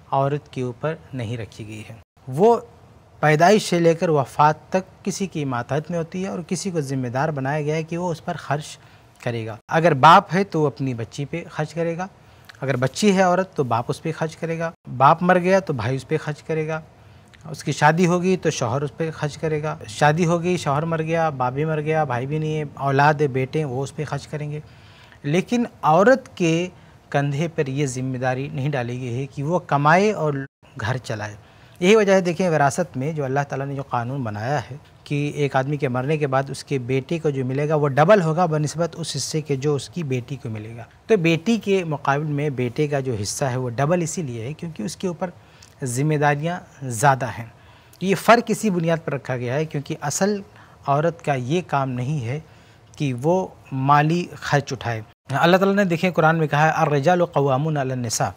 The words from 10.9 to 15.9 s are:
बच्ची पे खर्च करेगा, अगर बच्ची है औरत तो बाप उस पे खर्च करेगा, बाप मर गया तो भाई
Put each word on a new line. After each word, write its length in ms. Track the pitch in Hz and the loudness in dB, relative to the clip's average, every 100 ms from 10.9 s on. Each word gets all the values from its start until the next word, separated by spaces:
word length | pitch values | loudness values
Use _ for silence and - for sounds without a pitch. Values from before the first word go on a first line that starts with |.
बच्ची 300 | 120 113 - | -4 -8 -8
पे 220 | 139 165 165 | -8 -8 -8
खर्च 200 | - 156 | -8 -6
करेगा, 360 | 170 165 165 190 - - - - - | -4 -4 -4 -10 -12 -20 -20 -20 -8
अगर 140 | 135 131 | -4 0
बच्ची 360 | 131 - 214 | -2 2 2
है 120 | 185 | 4
औरत 260 | 185 175 185 - | 4 2 0 -4
तो 80 | |
बाप 260 | 131 117 127 | 0 0 -2
उस 100 | - | -6
पे 120 | 160 | -6
खर्च 220 | 156 165 | -4 -6
करेगा, 380 | - 165 165 165 - - | -6 -8 -6 -6 -10 -14
बाप 340 | 123 135 170 | 4 6 6
मर 160 | 180 180 | 4 4
गया 220 | 180 190 | 4 2
तो 140 | 185 | 0
भाई 220 | 135 113 | -4 -2